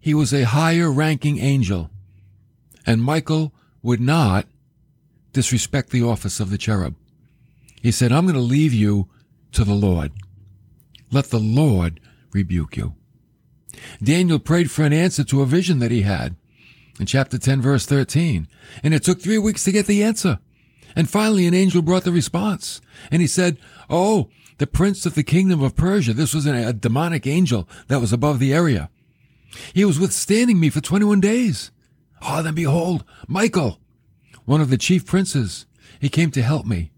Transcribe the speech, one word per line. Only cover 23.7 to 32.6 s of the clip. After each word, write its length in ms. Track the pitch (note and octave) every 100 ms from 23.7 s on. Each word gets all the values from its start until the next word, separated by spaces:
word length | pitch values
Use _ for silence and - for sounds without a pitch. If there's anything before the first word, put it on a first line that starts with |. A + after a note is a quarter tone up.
| - -
"Oh, 400 | E3 G3 G#3+ A#2 _ - _
the 100 | C#3
prince 380 | - F#3+ F#3+
of 100 | E3+
the 80 | D3+
kingdom 400 | C#3+ E3 F#3+ E3+
of 140 | C3+ -
Persia," 380 | E3+ G3+ A#2+
this 180 | A2+ D3+
was 140 | D#3 D3
an, 80 |
a 180 | B2+ A#2
demonic 540 | A2 A#2 A#2+ E3+ E3 C3+
angel 420 | D#3 F3 A2+ E2+ - -
that 120 | C3+
was 140 | A#2
above 240 | B2 D3 C3+
the 160 | C3+
area, 340 | D3 E3+ A2 D2+ _ _ _ _ _ _ - -
"he 100 | F3
was 140 | G3+ D3
withstanding 600 | F#3+ - - G#3 A#3+ G3
me 120 | D#3
for 100 | D3
twenty-one 400 | - G3 G#3 G#3
days." 500 | G3 A#3 A#3+ B2+ - _ _ _ _ _
Oh, 200 | - D3
then 120 | D#3+
behold, 500 | D#3